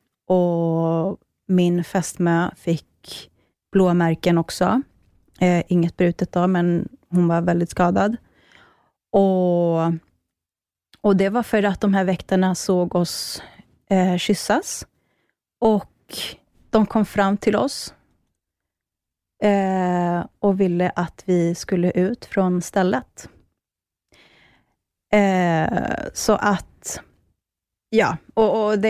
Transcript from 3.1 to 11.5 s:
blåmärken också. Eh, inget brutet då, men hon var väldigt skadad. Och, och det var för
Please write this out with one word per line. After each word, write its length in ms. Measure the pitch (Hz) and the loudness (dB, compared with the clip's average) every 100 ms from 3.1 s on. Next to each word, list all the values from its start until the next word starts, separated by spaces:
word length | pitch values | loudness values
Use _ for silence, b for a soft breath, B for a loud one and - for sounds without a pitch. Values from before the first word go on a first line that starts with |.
| - - _ _ _ _ | -20 -20 _ _ _ _
blåmärken 680 | 196 185 175 165 165 180 170 | 2 2 2 2 0 0 0
också. 440 | 165 - 185 226 285 _ _ _ _ _ | 0 -2 0 0 -4 _ _ _ _ _
Eh, 220 | 185 175 - | 0 2 0
inget 280 | 180 170 - | 0 0 0
brutet 360 | 175 170 175 | -2 0 -4
då, 140 | 175 180 | -2 0
men 420 | 180 175 170 - - _ | 0 0 -2 -4 -12 _
hon 180 | 175 170 | 0 2
var 120 | 170 | 2
väldigt 300 | 175 175 175 | 0 -2 -2
skadad. 460 | - 175 190 202 226 b b b b b b b b _ | 0 0 2 0 -4 b b b b b b b b _
Och, 640 | 196 196 185 180 175 170 165 165 165 - _ _ _ _ _ _ _ _ _ | 2 2 2 2 2 2 0 0 -2 -8 _ _ _ _ _ _ _ _ _
och 160 | 214 190 | 2 2
det 120 | 196 | 2
var 140 | 226 | -2
för 200 | 233 | -2